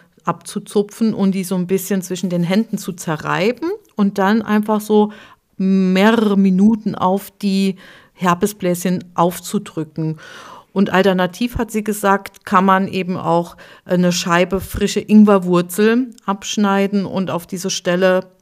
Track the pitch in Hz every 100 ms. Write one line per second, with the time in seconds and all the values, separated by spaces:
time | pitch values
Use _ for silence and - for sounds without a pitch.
0 | _ _ - 170 - 208 208 208 208 -
1 | 220 - 190 190 185 185 175 190 180 196
2 | 180 185 185 175 170 196 220 202 202 180
3 | - 156 147 151 208 247 320 427 - -
4 | 202 202 190 226 - 208 208 214 214 214
5 | 208 - - _ _ - 190 190 185 185
6 | 208 226 214 196 196 185 214 220 202 -
7 | 185 196 - _ 202 190 196 185 - -
8 | _ - 180 175 202 - 180 175 185 180
9 | - - 175 180 - 208 208 165 156 -
10 | 156 156 - - - - _ 190 202 185
11 | 190 185 180 - 240 - 226 214 214 208
12 | 202 196 - - - 185 190 190 196 190
13 | 180 180 165 170 170 - - - - 180
14 | 180 175 185 170 180 190 - - 202 202
15 | - 214 214 196 180 175 175 - 214 240
16 | 247 - - 196 - - 208 196 196 202
17 | 185 190 185 170 - 180 185 - 180 180
18 | 185 185 185 _